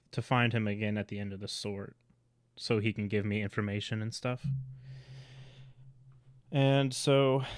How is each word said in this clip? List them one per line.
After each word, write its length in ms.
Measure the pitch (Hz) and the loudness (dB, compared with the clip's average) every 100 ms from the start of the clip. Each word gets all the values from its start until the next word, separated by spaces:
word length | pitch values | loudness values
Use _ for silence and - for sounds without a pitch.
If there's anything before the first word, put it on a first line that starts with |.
| _ | _
to 100 | - | -8
find 300 | - 127 120 | 0 4 4
him 160 | 117 107 | 2 0
again 300 | 104 107 107 | 0 0 -2
at 100 | 101 | -4
the 100 | 101 | -6
end 120 | 101 | -6
of 80 | 98 | -8
the 80 | 101 | -8
sort, 480 | - 104 98 98 - _ _ _ _ _ - | -6 -6 -6 -8 -14 _ _ _ _ _ -12
so 220 | - 113 | 0 2
he 120 | 107 | 2
can 160 | 104 104 | 0 0
give 160 | 104 104 | 0 0
me 160 | 104 | 0
information 600 | 101 - 104 101 - 110 | -2 -2 -2 -2 -4 -4
and 120 | 110 | -4
stuff. 320 | - 123 123 - - - - - - - - - - - - - - - - - - - - _ | -4 -4 -4 -4 -4 -6 -14 -16 -18 -16 -18 -18 -20 -20 -20 -20 -20 -20 -20 -20 -20 -20 -20 _
And 420 | 143 135 139 139 | 2 4 6 2
so, 500 | 127 147 139 135 135 131 | 0 4 6 6 4 0